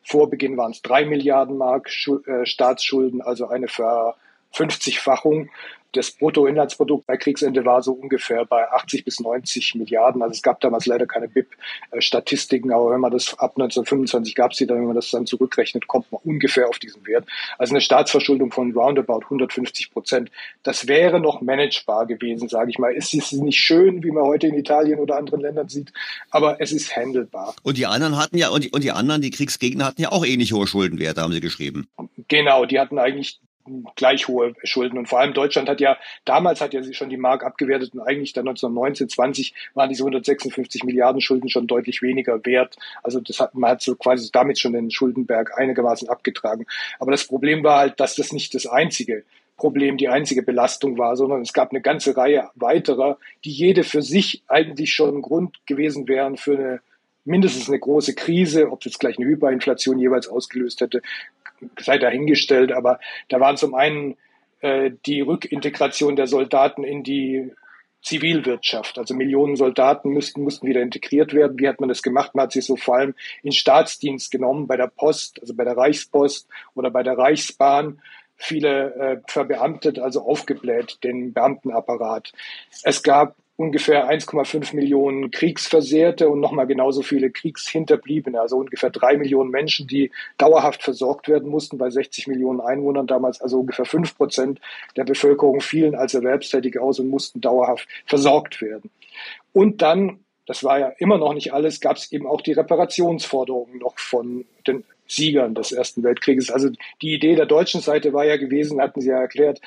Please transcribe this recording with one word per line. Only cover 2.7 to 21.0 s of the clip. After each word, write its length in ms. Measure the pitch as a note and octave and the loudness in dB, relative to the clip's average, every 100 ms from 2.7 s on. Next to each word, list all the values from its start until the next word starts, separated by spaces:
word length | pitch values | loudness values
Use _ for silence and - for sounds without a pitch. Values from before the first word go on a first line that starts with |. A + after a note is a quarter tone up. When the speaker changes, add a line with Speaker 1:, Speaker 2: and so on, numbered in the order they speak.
| B2+ - C3+ C3 B2 | 0 -2 0 0 -2
Speaker 1:
also 240 | A2+ A#2+ A#2 | -6 -4 -4
eine 220 | B2 B2 | -4 -6
Ver-, 480 | - A2+ A#2 A2+ - _ _ _ | -4 0 0 -2 -4 _ _ _
fünfzigfachung 960 | - D#3+ - - - - C3 D#3 D#3 D3 - - - _ | -4 -4 -2 -4 -2 0 2 2 0 -2 -14 -20 -20 _
Das 200 | C3 A#2+ | -4 -4
Bruttoinlandsprodukt 920 | - D#3 D3+ C#3 D3+ C#3+ - C3+ D3 - | -2 0 4 4 4 0 0 0 0 -2
bei 100 | C3 | -4
Kriegsende 480 | - C#3 C#3+ C3 | -2 0 0 0
war 180 | B2 B2 | 4 2
so 100 | B2+ | 2
ungefähr 520 | B2+ C3+ C3+ - A#2 | -4 -2 -4 -2 -2
bei 260 | A#2 A#2 A#2 | 0 0 2
achtzig 340 | - - C3+ | 0 -2 -6
bis 140 | - - | -6 -8
neunzig 560 | A#2 B2 B2 B2+ - | -4 -4 -4 -6 -4
Milliarden. 480 | A#2 A2 A#2 A#2+ B2 | -4 -2 2 2 2
Also 120 | A#2 | -4
es 80 | A2+ | -2
gab 180 | C3 B2 | -2 0
damals 260 | C3 A#2 B2 | 0 0 0
leider 200 | A#2+ A#2+ | 0 0
keine 200 | A#2 A#2 | -4 -2
bip-Statistiken, 1500 | C3 B2+ - - - - A#2 A2+ A#2+ - C#3+ - C3 B2+ | -2 -2 -6 -16 -16 -10 -4 -2 -2 -2 -4 -2 -2 2
aber 200 | A#2 A#2+ | 2 2
wenn 80 | B2 | 2
man 100 | B2+ | 0
das 260 | B2 - - | 0 -4 -4
ab 200 | C3 - | -4 -2
neunzehnhundertfünfundzwanzig 800 | B2 B2+ A2+ C#3 B2+ B2 A2+ - | -2 -2 0 0 0 -2 -2 0
gab's 220 | A#2+ - | 0 2
die 80 | A#2+ | 0
dann, 120 | A#2+ | 0
wenn 80 | A#2+ | 0
man 80 | |
das 160 | A#2 - | -2 -2
dann 160 | A#2+ A#2+ | -4 -4
zurückrechnet, 640 | B2 B2+ - A2+ A#2+ - | -2 -2 0 -2 -2 -2
kommt 220 | - - | -2 -2
man 80 | - | -10
ungefähr 460 | E3 D3+ C3+ - B2 | -6 0 0 2 0
auf 100 | - | -2
diesen 260 | A2+ - G2+ | -10 -16 -2
Wert. 180 | A2+ A2 - - - | -2 -2 -12 -10 -4
Also 160 | B2 | 0
eine 60 | C#3 | 0
Staatsverschuldung 720 | - C3+ D3 C#3+ C#3 C3+ B2+ | 4 4 4 2 4 2 2
von 200 | - B2 | -2 -2
roundabout 560 | A#2 B2 C#3+ A#2+ A2+ - | 2 2 2 0 -2 -2
hundertfünfzig 600 | C#3 B2+ - B2 - - | -2 -2 -2 -6 -8 -8
Prozent. 400 | - - B2+ A#2 - - - | -8 -2 -2 -2 -12 -20 -10
Das 240 | - B2+ A#2+ | -6 -4 2
wäre 320 | D3 | 4